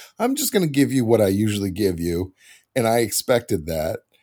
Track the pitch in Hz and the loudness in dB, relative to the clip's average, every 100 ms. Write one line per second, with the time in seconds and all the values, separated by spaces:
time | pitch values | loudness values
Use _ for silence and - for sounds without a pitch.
0 | - - 233 285 254 208 170 139 135 131 | -18 -4 -2 -2 -2 0 0 2 2 2
1 | 113 113 101 98 107 104 98 87 98 85 | 2 4 4 2 0 -2 -4 -2 -2 0
2 | 85 85 92 - - - _ - 113 117 | -2 -4 -4 -10 -20 -20 _ -2 0 2
3 | 110 - - 123 - 98 78 80 80 - | 0 -2 0 0 0 -6 -4 -6 -4 -8
4 | _ _ | _ _